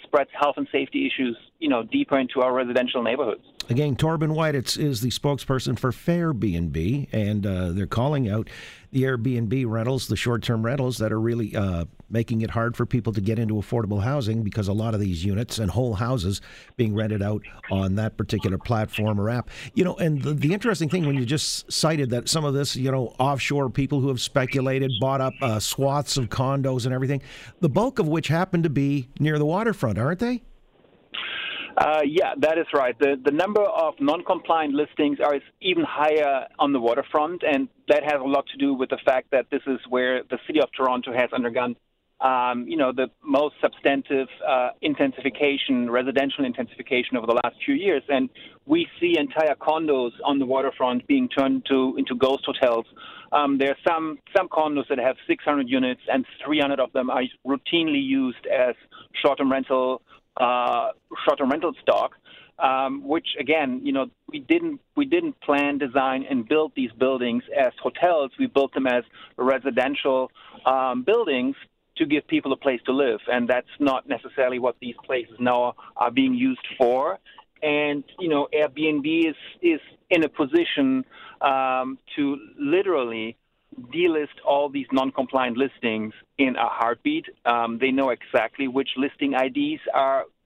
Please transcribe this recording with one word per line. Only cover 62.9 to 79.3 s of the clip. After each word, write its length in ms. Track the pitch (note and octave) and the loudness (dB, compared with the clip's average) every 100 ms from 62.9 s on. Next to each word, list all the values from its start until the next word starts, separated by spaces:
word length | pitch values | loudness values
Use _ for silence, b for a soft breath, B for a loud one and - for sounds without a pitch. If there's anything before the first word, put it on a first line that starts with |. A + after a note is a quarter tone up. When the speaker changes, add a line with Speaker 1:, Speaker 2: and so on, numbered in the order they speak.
| C#3 | -4
Speaker 1:
which 220 | C#3 D#3+ - - | -2 -2 -2 -4
again, 400 | B2+ D#3+ C#3 B2+ | 0 0 0 -2
you 80 | C#3 | -2
know, 160 | C3+ B2+ - - | -2 -2 -8 -14
we 100 | D3+ | -6
didn't, 420 | B2+ E3+ - - _ - | 0 0 0 -8 _ -2
we 100 | C#3+ | 0
didn't 340 | E3+ E3 C3 | 0 0 -4
plan, 380 | - C#3+ C#3+ C#3+ | 0 0 2 -2
design, 460 | C#3 C3 C3 C3 C3+ | -2 0 0 -2 -2
and 180 | C3+ A2 | -2 0
build 220 | D3+ D#3 - | 2 0 -2
these 160 | B2 | -4
buildings 500 | A2+ B2+ C3 B2 A#2 - C#3+ | 0 0 2 0 -2 -2 0
as 140 | B2+ - | 0 0
hotels. 480 | C3 - - E3 C3+ - | -6 0 2 2 0 -2
We 80 | C3+ | 0
built 260 | - C#3 | 2 0
them 120 | - C3 | 0 0
as 160 | B2 - - B - | 0 -2 -14 B -2
residential, 920 | B2+ C3+ C3 A#2+ B2+ C#3+ D3 C3 B2+ - B B | 0 0 0 0 0 0 0 0 -2 -8 B B
um, 380 | B2+ C3 C3 B2 | 0 2 2 0
buildings 540 | B2+ A3+ G#3+ B2+ B2+ - - _ _ - | 2 2 2 0 -2 -4 -12 _ _ -4
to 100 | D#3 | 0
give 200 | D3 - | 0 0
people 260 | D3+ C#3 | -2 -2
a 40 | C3 | -2
place 240 | C#3+ A#2+ - | 0 -2 0
to 60 | |
live. 280 | C3 C#3 G#2+ - | 2 2 0 0
And 180 | B2 A#2+ | 0 2
that's 200 | B2 - - | 0 -2 0
not 300 | C#3+ C3 - | 0 0 -2
necessarily 500 | B2 C3 - B2+ B2+ | -8 -6 0 0 2
what 180 | B2 - | -2 -2
these 160 | B2 A#2 | -8 -12
places 320 | - C3 A2+ A2+ | -6 -4 -4 -2
now 360 | B2 B2 B2 - B B | 0 2 0 -4 B B
are 140 | A#2+ | 0
being 240 | A#2+ C3+ | 4 2
used 320 | B2+ C3 B2+ - - | 4 0 -2 -4 2
for. 400 | A#2+ B2+ D3+ F#3+ _ B B - | 4 4 0 -4 _ B B -6
And, 420 | D3+ D3 D3 D3 C#3 - | 0 0 0 -2 -6 -6
you 100 | F3+ | 0
know, 200 | D3 C#3+ | 0 2
Airbnb 760 | D3+ D3+ C3+ D#3 D3+ C#3+ E3 D#3+ | 0 0 0 0 0 0 2 2